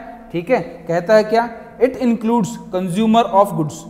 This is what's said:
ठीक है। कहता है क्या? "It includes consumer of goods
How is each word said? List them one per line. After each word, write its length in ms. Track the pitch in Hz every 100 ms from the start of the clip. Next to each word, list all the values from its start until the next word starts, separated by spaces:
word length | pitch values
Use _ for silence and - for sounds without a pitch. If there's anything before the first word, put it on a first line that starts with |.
| - - -
ठीक 180 | 170 180
है। 100 | 240
कहता 540 | 170 - - 170 175
है 100 | 214
क्या? 260 | 214 226 233 - - -
"It 100 | 254
includes 580 | 254 247 226 220 233 180 - -
consumer 500 | 185 185 175 220 226 233
of 120 | 190 202
goods 280 | 160 151 - -